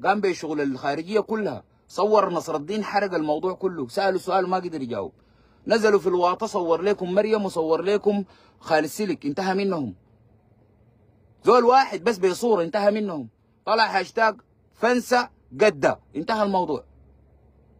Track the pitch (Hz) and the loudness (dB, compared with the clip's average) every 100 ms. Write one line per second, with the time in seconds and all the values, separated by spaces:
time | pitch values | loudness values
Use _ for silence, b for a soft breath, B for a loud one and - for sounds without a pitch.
0 | 156 208 196 170 156 151 139 127 143 147 | 0 0 0 -2 -4 -2 -2 -4 -4 -6
1 | 165 208 196 220 196 110 - _ _ - | -2 -2 -2 -4 -4 -8 -12 _ _ -2
2 | 208 214 190 170 147 151 147 214 196 202 | 2 4 2 -2 -4 -6 -4 -6 -4 -2
3 | 202 180 156 151 180 180 190 170 123 - | -2 -2 -2 -2 -4 -4 -6 -4 -6 -2
4 | 196 190 - 185 180 185 175 160 127 110 | 0 0 0 -2 0 -2 -4 -8 -8 -8
5 | 90 - b b b b - 220 214 202 | -8 -12 b b b b 0 2 4 4
6 | 165 180 175 180 226 202 170 160 196 202 | 2 2 2 0 -2 -2 0 0 0 -2
7 | 180 190 214 214 190 170 160 160 180 202 | -2 0 2 0 0 -2 0 0 0 0
8 | 208 202 196 b b b - 156 156 - | 0 -2 -4 b b b 0 0 0 -4
9 | 208 143 143 147 190 190 196 175 123 90 | -4 -4 -6 -4 -2 -2 -2 -4 -6 -10
10 | _ _ _ _ _ _ _ _ _ _ | _ _ _ _ _ _ _ _ _ _
11 | _ _ _ _ - 247 233 269 262 196 | _ _ _ _ 6 6 8 6 4 0
12 | 185 202 185 175 240 202 165 208 202 214 | -2 0 0 0 0 0 0 0 2 2
13 | 202 160 117 _ _ _ - 220 220 190 | -2 -6 -10 _ _ _ -2 0 2 0
14 | 180 - 220 214 _ _ _ _ 226 247 | -2 0 0 0 _ _ _ _ 0 0
15 | - 247 147 _ _ 131 208 147 147 - | 0 0 0 _ _ 2 2 4 0 -2
16 | _ - - 220 202 190 160 139 - _ | _ -8 -4 -2 0 0 -2 -4 -8 _
17 | _ _ _ _ _ _ _ _ | _ _ _ _ _ _ _ _